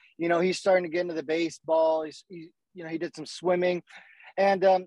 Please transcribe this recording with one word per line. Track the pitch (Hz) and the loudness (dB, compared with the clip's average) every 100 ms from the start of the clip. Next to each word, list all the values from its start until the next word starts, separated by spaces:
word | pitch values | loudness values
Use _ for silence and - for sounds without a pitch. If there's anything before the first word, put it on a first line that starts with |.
| _ - | _ -6
you | 170 | 0
know, | 170 | 2
he's | 185 170 | 0 0
starting | 196 185 | 2 2
to | 175 | 2
get | 165 | -4
into | 175 | -4
the | 160 | -6
baseball. | 143 165 165 - 151 160 160 160 | -4 -2 -2 -6 0 2 4 2
He's, | 156 139 - | -4 -12 -18
he, | 175 160 _ _ | -18 -18 _ _
you | 180 | -16
know, | 165 | -8
he | 165 | -6
did | 165 - | -6 -8
some | - | -14
swimming. | - 170 180 180 175 - - - - - - | -6 -2 0 0 -2 -6 -20 -20 -20 -10 0
And, | 196 196 | 2 4
um, | 190 185 | 4 4